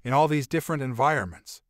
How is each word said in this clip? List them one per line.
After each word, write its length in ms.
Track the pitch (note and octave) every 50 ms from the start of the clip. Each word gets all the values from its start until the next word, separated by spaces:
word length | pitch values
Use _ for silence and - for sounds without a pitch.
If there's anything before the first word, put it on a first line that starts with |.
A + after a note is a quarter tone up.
| -
in 80 | A#2+
all 160 | C3 C#3+ D#3 D3
these 180 | D3+ D3+ C3+
different 360 | - - D#3+ - - E3 C#3+
environments, 800 | C3+ C3 B2 G#2+ C3+ D3+ D#3 C3+ G2 F2 E2 - - - - - _